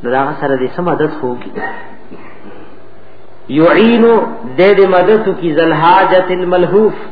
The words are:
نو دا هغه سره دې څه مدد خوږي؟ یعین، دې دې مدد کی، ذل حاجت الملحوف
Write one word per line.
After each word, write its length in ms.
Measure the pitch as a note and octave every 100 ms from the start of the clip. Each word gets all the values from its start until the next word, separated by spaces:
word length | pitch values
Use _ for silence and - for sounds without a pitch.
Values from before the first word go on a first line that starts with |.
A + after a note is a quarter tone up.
نو 80 | B2+
دا 120 | C3
هغه 100 | C#3 D3+
سره 160 | D3 C3+
دې 140 | B2+ -
څه 40 |
مدد 320 | F3 D3+ D3+ -
خوږي؟ 280 | B2+ B2 - - - - - - - - - - - - - - - - - - - - -
یعین، 560 | C3+ E3 - A3+ A#3 A#3 A3 E3+ - A#2+ C3
دې 160 | F#3 G3
دې 120 | F#3+
مدد 420 | F#3 F3+ G#3+ G#3 D#3+
کی، 120 | E3
ذل 200 | D3+ E3
حاجت 580 | D3+ E3+ F#3 F#3 F#3 F#3
الملحوف 640 | F3+ F3+ F3+ F3 F#3+ G#3+ - -